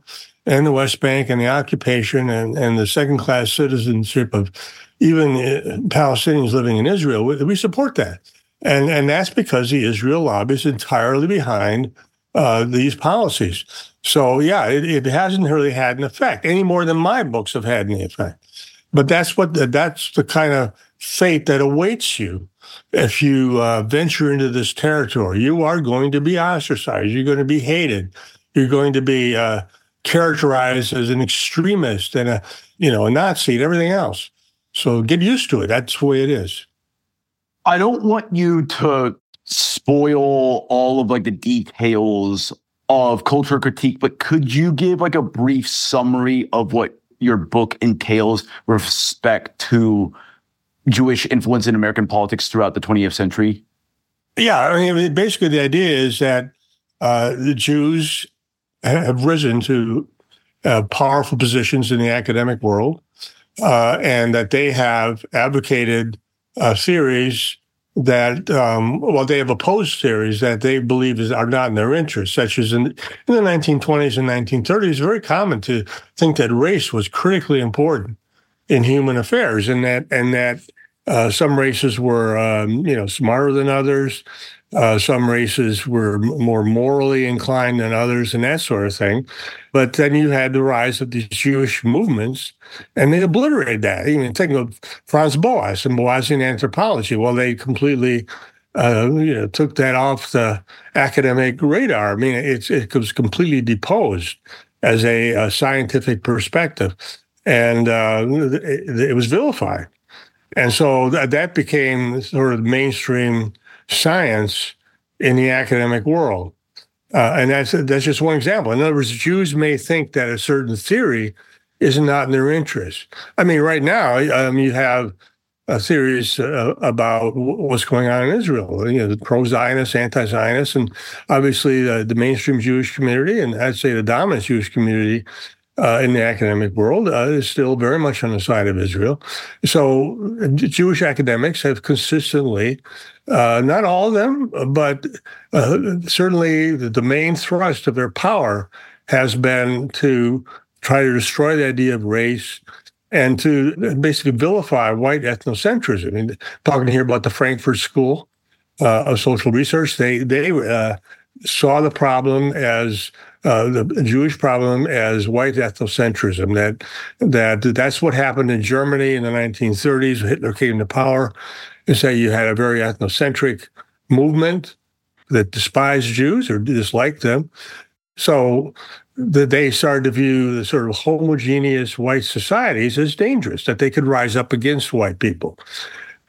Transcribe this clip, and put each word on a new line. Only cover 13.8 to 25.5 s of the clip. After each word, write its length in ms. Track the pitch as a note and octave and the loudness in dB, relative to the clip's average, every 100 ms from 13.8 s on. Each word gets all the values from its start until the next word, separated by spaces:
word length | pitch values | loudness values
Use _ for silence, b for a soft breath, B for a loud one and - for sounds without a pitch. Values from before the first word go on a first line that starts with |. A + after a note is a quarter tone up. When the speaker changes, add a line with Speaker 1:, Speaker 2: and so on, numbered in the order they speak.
| B _ | B _
Speaker 1:
So, 380 | - D#3+ C3 C3 | 0 2 4 2
yeah, 280 | D3+ G3 A2+ | 2 2 0
it, 160 | C#3 C#3+ | 0 0
it 180 | D3+ | -2
hasn't 400 | C3 C#3+ F#3+ F#3+ | 0 0 0 0
really 280 | E3+ D3+ C#3+ | 0 2 0
had 260 | B2+ B2+ B2 | 0 -2 -2
an 60 | |
effect 420 | C#3 - B3+ G2+ D#3+ | -6 -2 -2 -2 -2
any 160 | F3+ | 0
more 240 | F#3+ F3 E3 | 2 0 0
than 100 | E3 | 0
my 280 | E3+ B3 | 0 0
books 280 | D#3 A#2 G#2 | -2 -4 -4
have 140 | B2 A2 | -6 -2
had 240 | A#2+ G2+ | -2 -2
any 120 | G2+ | -4
effect. 400 | F#2 - F2+ - B B B B _ | -6 -6 -8 -10 B B B B _
But 160 | C#3+ C3+ | 2 4
that's 300 | E3+ E3+ - | 2 2 0
what 160 | F3+ | 0
the, 140 | E3+ B2+ | 0 0
that's 460 | C#3 E3 - - | 2 0 -2 -4
the 120 | - | -2
kind 300 | - D#3+ D#3 | 0 0 2
of 180 | C#3+ A#2+ b b _ | 0 -2 b b _
fate 460 | - - F3+ D#3 | -10 0 2 2
that 160 | D#3 C#3 | 2 2
awaits 580 | C#3 D3 F#3 A#3 - - | 2 2 0 -2 -4 -4
you 300 | G2 F#2+ F#2 B B B _ | -6 -8 -14 B B B _
if 280 | - B2 - | 0 0 2
you, 400 | C#3+ C3+ C3 B2 | 2 2 2 2
uh, 220 | A#2 A2+ | 2 0
venture 500 | G#2+ D3 E3+ - D3+ | 0 0 0 0 0
into 160 | C#3 C3+ | 0 0
this 240 | B2 A2 | -2 -4
territory. 680 | - D3+ D3+ B2+ B2+ G2 F#2+ | -2 0 0 -2 -2 -2 0
You 220 | B2+ | 0